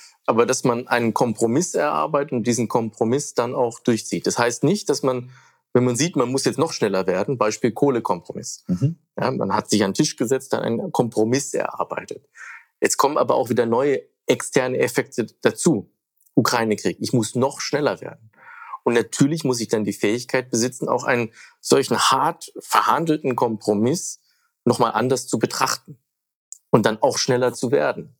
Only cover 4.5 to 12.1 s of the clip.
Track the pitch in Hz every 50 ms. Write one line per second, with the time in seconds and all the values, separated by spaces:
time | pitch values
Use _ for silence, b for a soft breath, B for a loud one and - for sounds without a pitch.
4.5 | 120 - - 139 190 208 - - 147 127 - 135 127 123 123 127 b b b b
5.5 | b b b b - 127 123 127 123 113 143 175 180 147 127 120 127 135 - 135
6.5 | 107 131 160 165 - - - 107 95 92 95 90 90 92 104 - 143 117 104 107
7.5 | 107 - - 120 104 - - 143 135 117 - - 98 87 - - - - - -
8.5 | - - _ - 92 90 131 143 165 - _ _ _ - - 117 131 123 117 101
9.5 | 101 107 - - - 104 110 95 98 - 151 151 - - 139 113 135 131 - -
10.5 | - 117 - - 113 117 - 180 - - 123 117 - - 107 110 123 139 143 -
11.5 | - - 104 - - - 85 - - - - -